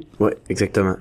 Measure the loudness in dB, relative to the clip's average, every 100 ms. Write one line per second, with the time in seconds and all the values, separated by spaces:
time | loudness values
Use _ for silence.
0 | -2 0 0 0 -6 -2 0 0 0 -2